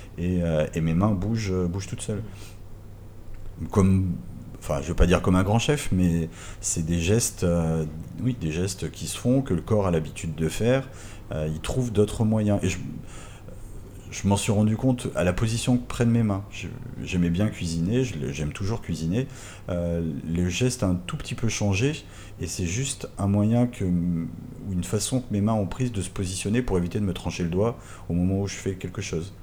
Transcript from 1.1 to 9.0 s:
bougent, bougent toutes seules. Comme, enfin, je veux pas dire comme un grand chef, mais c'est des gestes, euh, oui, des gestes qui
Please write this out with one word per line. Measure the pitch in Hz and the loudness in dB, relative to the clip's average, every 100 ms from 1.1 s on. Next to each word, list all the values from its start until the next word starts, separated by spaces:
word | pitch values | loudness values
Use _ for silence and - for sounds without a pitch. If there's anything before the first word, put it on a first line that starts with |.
bougent, | 95 101 113 98 92 87 | 2 0 0 0 0 0
bougent | 98 - | -2 -6
toutes | - | -6
seules. | - 107 110 - - - - - - - - - - - - - 82 | -4 -6 -6 -12 -14 -14 -14 -14 -14 -16 -16 -14 -12 -10 -10 -8 0
Comme, | 107 95 95 92 - - - - - | 6 6 6 4 -2 -6 -12 -12 -8
enfin, | - 71 | -2 -2
je | 71 | 2
veux | |
pas | 80 87 | 6 6
dire | 87 | 6
comme | 98 92 | 6 4
un | |
grand | 95 113 | 6 4
chef, | - 147 - | 4 2 2
mais | 92 87 85 80 - - - | 4 4 4 0 -6 -12 -8
c'est | - 85 | -4 -2
des | 80 85 | 0 2
gestes, | 82 113 - - | 4 4 2 0
euh, | 90 85 82 80 76 78 - - | 2 4 2 2 -2 -6 -10 -4
oui, | 123 117 | -2 0
des | 78 | 0
gestes | 80 95 - 82 | 0 -2 -2 -6
qui | - | -6